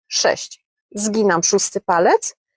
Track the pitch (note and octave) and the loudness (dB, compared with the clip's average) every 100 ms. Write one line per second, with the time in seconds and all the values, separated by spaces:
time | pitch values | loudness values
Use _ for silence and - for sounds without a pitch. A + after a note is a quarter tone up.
0 | - - - - - - _ _ _ G#3 | -8 -2 0 -2 -6 -18 _ _ _ -6
1 | G#3+ G#3 G#3 E3+ - G3 - G3+ - F3 | -4 0 2 2 2 0 0 -4 0 2
2 | G3 A4 - - _ | 2 2 -2 -12 _